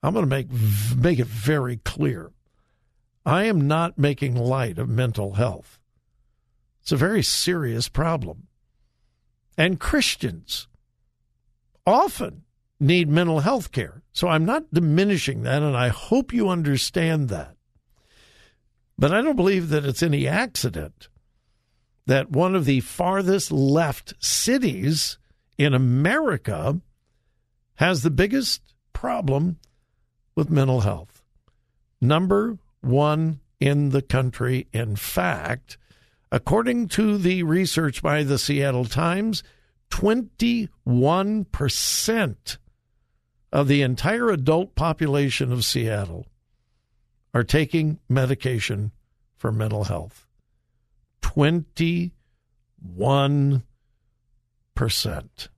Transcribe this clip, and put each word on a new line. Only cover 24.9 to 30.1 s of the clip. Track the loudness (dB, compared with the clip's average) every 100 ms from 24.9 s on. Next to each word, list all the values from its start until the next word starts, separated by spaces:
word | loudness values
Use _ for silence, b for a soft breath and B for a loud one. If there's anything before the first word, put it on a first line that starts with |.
| -2 -4 -8 _ _ _ 0
in | 2
America | 4 2 4 2 2 0 -2 -4 -4 -2 -4 _ _ _ _ _ _ _ _ _ 0
has | 0 2
the | 0
biggest | 2 2 0 -2 -6 _ _ _
problem | -8 -4 -4 -2 0 -2 -4 _ _ _ _ _